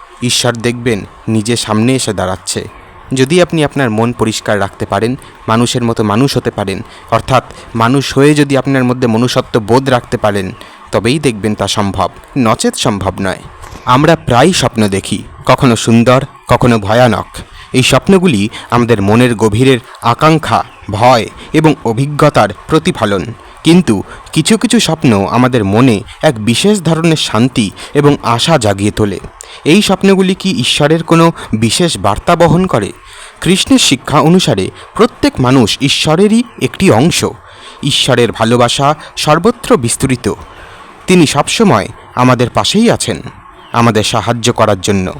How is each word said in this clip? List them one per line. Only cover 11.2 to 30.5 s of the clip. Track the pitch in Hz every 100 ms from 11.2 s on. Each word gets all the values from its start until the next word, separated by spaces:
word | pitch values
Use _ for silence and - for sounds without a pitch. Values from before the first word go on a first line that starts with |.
| 143 110 107 107
তা | 98
সম্ভব, | - 101 92 87 - - 143
নচেত | 113 120 240 233
সম্ভব | 135 101 95 95
নয়। | 98 - - - - - -
আমরা | 127 156 165
প্রায়ই | - 120 160
স্বপ্ন | 180 123 113 107
দেখি, | 95 - 101 - - -
কখনো | 127 135 113
সুন্দর, | - 117 117 127 135 - -
কখনো | 123 127 117
ভয়ানক। | 98 113 127 101 - - - - -
এই | 127
স্বপ্নগুলি | 127 131 - 196 180 110 104 - -
আমাদের | 120 117 113
মনের | 98 113 123 110
গভীরের | 110 107 131 123 - -
আকাঙ্ক্ষা, | 113 120 156 160 - 107 - - -
ভয় | 101 120 127 98 - -
এবং | 151 160 139 113
অভিজ্ঞতার | 113 139 147 151 123 110 - -
প্রতিফলন। | 156 170 165 104 98 87 117 - -
কিন্তু | - 175 170 101 - - -
কিছু | - 156 214
কিছু | 240 240
স্বপ্ন | - 160 139 101 95
আমাদের | 117 127 123
মনে | 98 104 131 104 - -
এক | 127 113 107
বিশেষ | 117 202 208
ধরনের | 165 160 170 156
শান্তি | - 107 127 - 101 - -
এবং | 143 147 143
আশা | - 117 - 160
জাগিয়ে | 107 101 101
তোলে। | 98 107 92 - - - - -
এই | 185
স্বপ্নগুলি | 202 190 196 190 185 190
কি | 190